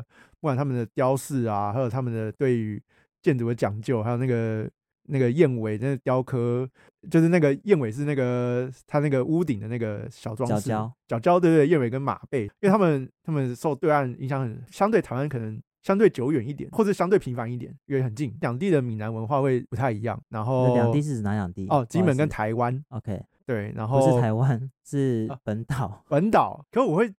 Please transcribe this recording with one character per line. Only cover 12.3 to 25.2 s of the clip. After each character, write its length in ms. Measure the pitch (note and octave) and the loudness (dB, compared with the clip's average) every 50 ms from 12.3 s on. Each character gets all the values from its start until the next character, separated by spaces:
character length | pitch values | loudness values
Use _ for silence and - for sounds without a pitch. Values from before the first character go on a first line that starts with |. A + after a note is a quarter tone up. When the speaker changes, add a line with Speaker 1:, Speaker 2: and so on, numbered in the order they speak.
| - C3+ G#2+ G2+ - - | -4 -4 -4 -4 -6 -2
Speaker 1:
因 80 | - G3+ | 2 2
为 20 | |
他 80 | F#3+ G#3+ | 4 4
们， 320 | G3 E3+ D3+ C#3 C3 - _ _ - | 4 4 2 0 -2 -6 _ _ -8
他 80 | - | -4
们 240 | D#3+ D3 C3+ B2 B2 | -2 -2 -2 -2 -4
受 180 | A#2 - E3 C#3+ | -4 -4 -4 -2
对 160 | A#2+ - D#3 | 0 2 2
岸 240 | D3+ D3 C#3 B2+ A#2+ - | 2 2 2 -2 -6 -6
影 80 | C3+ B2+ | -6 -6
响 140 | C#3+ C3+ | -4 -4
很， 200 | C3+ A#2 G#2+ B2 B2 - | -4 -6 -6 -10 -14 -12
相 220 | - - G3 G#3+ | -4 -2 0 2
对 100 | A#3 G3 | 2 2
台 140 | - - - | 0 0 -4
湾 140 | B2 C#3 D3+ | -4 -4 -4
可 80 | C3 B2 | -4 -6
能 200 | A2+ A2 A2 A2+ - _ _ _ | -6 -8 -10 -12 -14 _ _ _
相 160 | - - G3 G3+ | -2 -2 2 4
对 120 | A3+ F#3 | 4 4
久 240 | - - - C#3+ E3 | 4 4 -2 0 0
远 120 | C3+ G#2+ | 0 -2
一 80 | B2+ D3 | -2 -6
点， 160 | C#3 - - | -8 -10 -8
或 120 | - - A3 | 0 0 2
者 80 | G3+ | 2
相 180 | G3 - F3+ F3 | 2 0 2 2
对 80 | G#3 F#3 | 2 2
频 160 | - C#3 B2 | 2 0 -6
繁 160 | A#2+ A#2 A2+ | -6 -6 -6
一 60 | B2 | -6
点， 180 | B2 B2 C#3 - - _ | -8 -10 -12 -14 -16 _
因 100 | - C#3+ | -4 -2
为 80 | C3+ B2+ | -2 -2
很 100 | B2 G#2+ | -2 -2
近。 220 | A2 D3 B2 G#2+ A2 | -4 -6 -6 -6 -6
两 160 | - B2+ A#2+ B2 | -4 -4 -4 -2
地 100 | E3+ G3+ | 0 2
的 120 | F3 C#3+ | 2 2
闽 160 | B2+ B2 A2+ G#2+ | 2 0 -4 -6
南 160 | G#2+ G#2+ A2+ | -6 -6 -6
文 120 | A2 A2+ | -6 -4
化 160 | A2 D3 C#3 | -2 0 0
会 200 | C3+ C#3 C3 B2 - - | 2 2 0 0 -2 -4
不 60 | - | -4
太 140 | A#2 C3+ C3+ | -2 -2 -2
一 120 | A2+ G#2 | -2 -2
样， 200 | A2 A#2 G2+ - - - | -4 -4 -6 -6 -8 -10
然 160 | - A2 A2 | -8 -6 -2
后 240 | A#2+ C3+ B2+ B2+ B2+ | 0 0 2 4 4
Speaker 2:
那 60 | B2 | 4
两 180 | B2 A#2+ A#2 | 4 2 2
地 100 | A#2 D3 | 2 0
是 140 | D3 D3+ C#3+ | 0 -2 -4
指 60 | A2+ | -2
哪 100 | G#2+ G2+ | -2 -2
两 200 | G#2 G#2+ G2 F2 F2 | -2 -2 -2 -4 -6
地？ 120 | - F#2+ F#2 | -6 -4 0
Speaker 1:
哦， 160 | D#3+ C#3+ B2 A2+ | 0 0 0 0
金 160 | - D#3+ F#3 | 0 0 2
门 140 | E3+ C3+ C3 | 2 2 2
跟 100 | D3+ D#3 | 0 -2
台 260 | - - G#2+ G#2+ A2+ | -2 -4 -4 -2 -2
湾。 180 | A#2 A#2+ A#2+ B2+ C3+ D3 _ | -2 -2 -2 -2 -6 -8 _
Speaker 2:
不 60 | C3 | -12
好 40 | A2+ | -12
意 20 | |
思。 100 | - - G2+ | -8 -8 -8
OK。 100 | - - _ _ _ _ - | -8 -10 _ _ _ _ -6
Speaker 1:
对， 240 | B2+ G#2+ G2+ G#2+ - | -4 -4 -4 -6 -6
然 120 | - A2 A2 | -6 -4 0
后 120 | C3 C3+ | 2 4
Speaker 2:
不 140 | C3+ C3+ B2+ | 4 6 4
是 80 | B2 | 4
台 100 | A#2+ A2+ | 2 2
湾， 380 | G#2+ A2+ B2+ C3+ C3 A2+ B2+ C3+ - _ _ | 2 2 2 2 0 0 -4 -8 -14 _ _
是 420 | - - C#3 C#3 C3 B2 A2+ | -6 -2 -2 0 0 0 -2